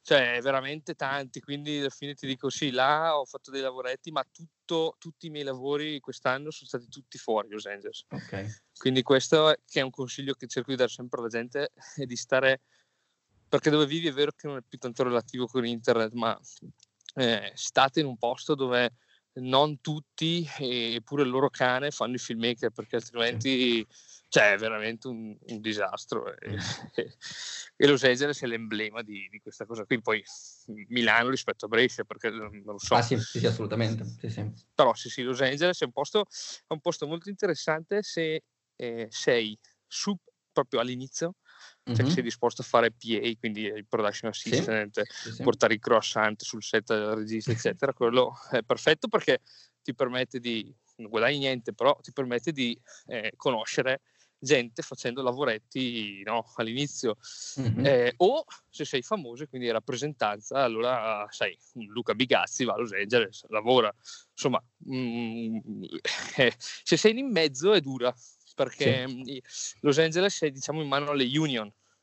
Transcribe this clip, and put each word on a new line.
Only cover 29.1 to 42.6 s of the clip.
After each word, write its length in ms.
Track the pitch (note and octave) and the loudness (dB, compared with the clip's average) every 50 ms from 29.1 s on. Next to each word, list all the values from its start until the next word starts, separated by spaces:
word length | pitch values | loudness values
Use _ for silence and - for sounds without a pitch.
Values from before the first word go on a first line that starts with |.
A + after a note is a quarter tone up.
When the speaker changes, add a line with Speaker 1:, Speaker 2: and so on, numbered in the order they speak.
| G#2 G2 G2 F#2 | -12 -14 -14 -16
Speaker 1:
di 100 | - G#2 | -18 -18
questa 260 | _ G#2+ - - G#2+ | _ -18 -14 -14 -12
cosa 200 | G#2 A#2 A2+ G#2 | -10 -8 -10 -2
qui. 160 | _ C3+ A#2 | _ -2 -2
Poi 220 | G#2 A#2+ A2 G#2+ G2 - - - - - - _ _ - G#2+ G#2+ G2+ G#2+ | 0 0 0 0 -2 -10 -20 -18 -20 -20 -20 _ _ -16 -16 -16 -12 _
Milano 400 | A#2+ B2 A#2 A2 G#2+ A#2 A#2 B2+ | -2 0 2 4 4 4 4 2
rispetto 360 | C3 B2+ - - G2 _ - | 0 -2 -2 -4 -4 _ -4
a 20 | |
Brescia, 360 | G#2+ A2+ A2+ B2+ B2+ - - G#2 | 0 4 4 4 4 0 -6 -8
perché 260 | _ B2+ A#2+ - A2+ | _ -10 -6 -4 -4
non, 200 | G2+ A2 G#2+ G#2 G#2 G#2 G2 | -4 -4 -10 -12 -14 -14 -14
non 100 | G#2+ G2+ | -12 -12
lo 60 | G2+ | -10
so. 160 | - - A#2 | -2 2 2
Speaker 2:
Ah, 60 | A#2 | 2
sì, 160 | A#2 - C3+ A2+ | 4 2 0 -2
sì, 200 | A2+ - - A#2 | -2 -4 -4 0
sì, 60 | A2+ | 0
assolutamente. 580 | A#2+ A2+ - A2 G#2 A2 A2+ A#2 A2 A2+ A2 - - - - | 0 0 0 -4 -4 -2 -2 0 -2 -2 -4 -6 -10 -10 -10
Sì, 100 | - A2+ | -10 -8
sì. 220 | A2 - G#2+ G#2+ - - _ _ _ | -8 -6 -8 -8 -10 -14 _ _ _
Speaker 1:
Però 200 | - D3 A#2+ A2 | 4 6 6 4
sì, 160 | - - A#2+ | 2 -6 -10
sì, 120 | - - B2 | -8 -6 -4
Los 180 | B2+ B2+ B2 | -4 0 0
Angeles 400 | C#3 B2+ C3+ C#3+ E3+ F3+ F3 - | 0 0 2 2 2 0 2 0
è 40 | D3+ | -4
un 60 | B2 | -4
posto, 340 | - C3+ C#3+ - - G#3+ G3 _ - - - - - - _ | -2 -4 -4 0 0 0 0 _ -8 -14 -14 -14 -14 -16 _
è 60 | _ D#3+ | _ -8
un 60 | D#3 | -2
posto 280 | _ F3 D#3 - D#3 | _ -4 -2 -2 -6
molto 220 | C#3+ E3 E3+ E3 G3+ | -6 -6 -8 -8 -10
interessante 760 | G3+ - G#3+ F#3 D#3 - - - D#3 D#3+ E3 _ G3+ G#3 G#3 | -6 -2 -2 -2 -2 -2 -2 -2 -2 -2 -2 _ -2 -2 -2
se, 400 | - - E3 E3 D#3 D#3 D#3 _ _ _ _ _ _ _ | -2 -4 -2 -2 -2 -2 -6 _ _ _ _ _ _ _
eh, 320 | _ B2+ A#2+ A#2 A#2 A2+ A2 | _ -8 -6 -6 -6 -8 -8
sei 480 | - - - D3+ B2+ A#2+ A2+ G#2+ G#2+ _ _ _ _ _ _ | -8 0 2 4 4 4 2 0 -4 _ _ _ _ _ _
su, 280 | _ - - - G3+ G3+ F3 _ _ _ _ _ _ | _ -8 -6 -4 -4 -4 -4 _ _ _ _ _ _
proprio 280 | _ D#3+ C3+ _ - A#2 | _ 0 0 _ 0 -2
all'inizio, 560 | A#2 B2 B2+ B2 C3 C3 - - E3 E3+ F#3+ _ _ _ - - - - _ _ _ B2 | -2 -2 -4 -8 -10 -10 -6 -6 -6 -6 -6 _ _ _ -20 -20 -20 -20 _ _ _ -2
cioè 140 | A#2+ A2+ B2 | 2 2 4
che 60 | C#3 | 4
Speaker 2:
Mhm. 0 | |
Speaker 1:
sei 120 | F3 C3+ A#2+ | 2 2 0
disposto 380 | A#2 - - - A#2+ - - | -2 -2 0 0 -2 0 -2